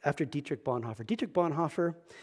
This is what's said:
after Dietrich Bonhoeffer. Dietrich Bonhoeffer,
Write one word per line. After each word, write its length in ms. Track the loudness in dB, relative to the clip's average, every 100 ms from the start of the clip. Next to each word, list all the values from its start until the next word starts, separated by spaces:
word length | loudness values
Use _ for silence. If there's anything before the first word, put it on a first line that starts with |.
| 0
after 180 | 2
Dietrich 400 | 0 -2 -4 -2
Bonhoeffer. 420 | 0 0 -2 -6 -2
Dietrich 280 | -2 0
Bonhoeffer, 640 | 2 2 2 0 2 0 -2 -12 -20